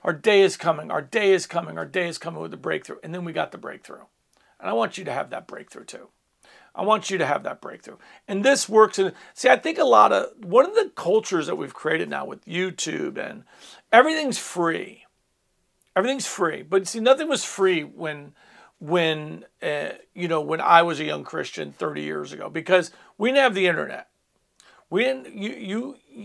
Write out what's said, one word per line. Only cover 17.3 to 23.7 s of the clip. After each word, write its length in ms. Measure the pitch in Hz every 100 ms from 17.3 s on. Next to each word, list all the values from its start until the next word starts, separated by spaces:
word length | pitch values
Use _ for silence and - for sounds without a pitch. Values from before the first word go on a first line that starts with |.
| 277
free 400 | - - 190 175
when, 500 | 147 - 165 147 147 _ _ - - _
when, 680 | 151 175 165 156 151 165 - _
uh, 280 | 160 147 156 - _ -
you 140 | 175
know, 100 | 165
when 220 | 147 160
I 200 | - 170
was 180 | 170 151
a 20 |
young 220 | 151 151 143
Christian 480 | 160 147 - 147
thirty 300 | 143 - 147
years 280 | 151 156 147
ago, 180 | 139 -
because 420 | 156 160 185 165 - - _
we 120 | 214
didn't 140 | 269
have 100 | 269
the 140 | 196
internet. 400 | 185